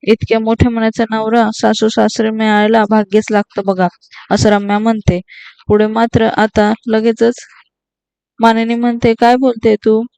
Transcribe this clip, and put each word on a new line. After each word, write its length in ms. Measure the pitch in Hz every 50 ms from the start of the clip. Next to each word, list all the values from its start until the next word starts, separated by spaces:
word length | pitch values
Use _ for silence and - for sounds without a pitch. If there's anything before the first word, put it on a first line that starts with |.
| -
"इतक्या 340 | - 220 - - - 226 226
मोठ्या 300 | 220 220 226 - - 247
मनाचा 340 | 233 226 220 220 220 - 233 220
नवरा 380 | 220 220 220 220 220 240 226 214 220
सासू 340 | - - 220 220 - 220 220
सासरे 380 | - - 214 214 - - 220 220
मिळायला 520 | 220 220 220 214 214 208 208 214 220 226 214 202
भाग्यच 360 | 220 220 208 196 190 214 214 -
लागतं 320 | 214 208 208 _ _ 214 196
बघा," 220 | 190 190 185 185 175 _ _ _ _ - - - _
असं 180 | - 208 - 214
रम्या 280 | 208 202 202 202 202 208
म्हणते. 400 | 214 226 226 214 - - 180 175 - _ - - - - _ _ -
पुढे 200 | - 208 208 214 208
मात्र 360 | 220 226 233 233 - - 220 220 -
आता 340 | - 208 214 _ - 208 214 220 - _
लगेचच 580 | 240 220 220 220 233 226 - 226 233 240 - - _ _ - _ _ _ _ _ _ _ _ _ _ _ _ _ _ _ _
मानिनी 360 | 226 226 226 226 226 226 233
म्हणते, 360 | 233 240 240 233 233 - 240 226 -
"काय 160 | 240 233 247
बोलते 380 | 254 269 262 233 226 - 226 214 208 -
तू?" 160 | 220 220 220 233 247 _